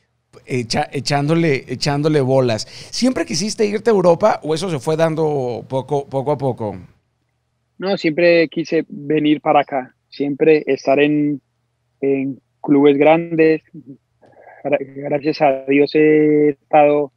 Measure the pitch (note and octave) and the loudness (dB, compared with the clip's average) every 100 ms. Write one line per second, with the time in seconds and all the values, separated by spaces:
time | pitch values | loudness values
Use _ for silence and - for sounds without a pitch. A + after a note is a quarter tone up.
0 | _ _ _ - - B2 A2+ D#3 D3 C#3+ | _ _ _ -20 -8 -6 -4 -6 -6 -6
1 | A2+ C#3+ C#3+ E3 E3+ C3+ - A#2+ D3 C#3+ | -4 -2 0 0 0 -2 -6 -6 -4 -2
2 | D3+ D3 C3 C3+ B2+ A2 - - - - | 0 0 2 2 2 -2 -6 -16 -14 -2
3 | B3 C4 E4 D#3 G#3 - G#3+ G3+ A#3 G#3 | -2 -2 -4 -4 -4 -2 -2 -2 0 2
4 | F3+ E3 F3+ - D3 D#3 F#3 D3+ D#3 D#3 | 4 4 2 0 -4 -6 -4 -6 -4 0
5 | E3 D#3 D#3 D3 B2 A2 - C3 B2+ C#3+ | 0 0 -2 -2 -4 -8 -8 -8 -4 -6
6 | C#3 C3+ B2+ C#3+ C3+ A2+ G#2+ F#2+ E2+ _ | -4 -6 -4 -4 -4 -4 -8 -10 -16 _
7 | _ _ _ _ _ _ _ - F#3 F#3+ | _ _ _ _ _ _ _ -8 -4 -2
8 | E3 D3+ F3 E3+ D#3+ - D#3 D#3+ - - | -2 2 4 4 2 -4 -4 -4 -4 -8
9 | C#3+ D3+ D3 D3 D#3+ D3 C#3 C#3 B2+ _ | -4 0 0 0 2 0 0 -6 -8 _
10 | _ - C#3+ C#3 D#3+ D3+ - C3+ - C#3 | _ -6 -6 0 2 2 2 -2 0 2
11 | D3 D3+ D3 C#3+ _ _ _ _ _ _ | 2 2 -2 -4 _ _ _ _ _ _
12 | C3+ C#3 C3+ B2+ _ _ - C#3+ D3 C#3 | -4 -2 -4 -10 _ _ 0 4 4 4
13 | D3 E3 E3+ D#3+ D#3+ D#3 _ E3 - C3 | 4 2 0 0 2 2 _ -20 -20 -20
14 | _ _ _ _ - - C#3 C#3+ C3+ C3+ | _ _ _ _ -20 -12 -4 -4 -6 -12
15 | C#3+ D3 C#3+ D3 D3+ C3+ C3+ C#3 C#3+ D#3 | -6 -6 -4 0 0 0 0 2 2 2
16 | D3+ D3+ D3+ D3+ D3 C#3 _ D#3 D3 D3 | 4 4 4 4 2 0 _ 4 4 2
17 | C#3+ | -4